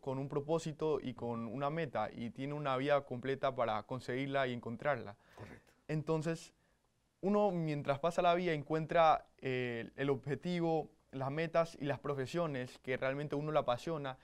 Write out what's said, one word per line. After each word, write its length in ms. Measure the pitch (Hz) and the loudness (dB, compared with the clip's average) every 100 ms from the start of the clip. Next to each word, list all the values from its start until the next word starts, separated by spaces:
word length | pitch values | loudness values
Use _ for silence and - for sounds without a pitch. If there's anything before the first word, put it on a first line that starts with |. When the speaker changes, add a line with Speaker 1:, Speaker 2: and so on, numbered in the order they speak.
Speaker 1:
con 160 | 139 131 | -6 -4
un 100 | 139 | -2
propósito 720 | 147 147 165 165 143 156 139 | -2 0 0 0 -2 0 0
y 140 | 127 | -2
con 320 | 113 120 117 117 | -4 -4 -4 -4
una 240 | 123 143 | -2 -2
meta, 400 | 160 151 110 107 | -2 -2 -2 -4
y 180 | 120 120 | -4 -8
tiene 220 | - 139 | -6 -6
una 240 | 147 147 131 | -4 -2 0
vida 260 | 143 143 135 | 4 2 2
completa 480 | 123 127 135 139 127 | -6 -4 0 0 0
para 260 | 117 107 | 0 0
conseguirla 600 | - 127 - 123 139 139 131 | -2 -8 -4 -4 -2 0 0
y 60 | |
encontrarla. 640 | 120 117 117 147 127 101 104 _ - | -2 -6 -4 -2 -2 -4 -14 _ -18
Speaker 2:
Correcto. 360 | 110 - _ _ - | -18 -18 _ _ -6
Speaker 1:
Entonces, 640 | 156 147 160 156 160 - _ _ _ _ _ _ _ | -4 0 0 0 -4 -8 _ _ _ _ _ _ _
uno 280 | 190 208 208 | 2 4 4
mientras 480 | 175 156 147 139 135 | 2 0 0 0 2
pasa 220 | 165 175 | 2 4
la 140 | 175 | 4
vida 180 | 175 180 | 6 2
encuentra, 760 | 151 139 156 156 170 160 - - _ | 0 0 -2 2 6 6 6 2 _
eh, 520 | 135 127 123 117 113 - | -2 -2 -2 -4 -6 -2
el 140 | 139 | 0
objetivo 800 | 135 - 131 180 175 165 160 - _ _ 131 | 0 -2 -4 -2 0 2 0 -2 _ _ -6
las 140 | 131 | -4
metas 460 | 147 165 165 165 - | -2 0 2 0 -2
y 40 | 143 | -4
las 120 | 127 | -4
profesiones 800 | 143 139 127 139 151 135 127 - | -4 -4 -2 -2 -2 -2 -6 -8
que 180 | - 127 | -4 -2
realmente 380 | 131 139 147 147 | 0 -2 -2 -2
uno 160 | 151 | 0
le 60 | 151 | 2
apasiona 600 | 127 123 - 156 135 127 | 2 0 0 -4 -4 -10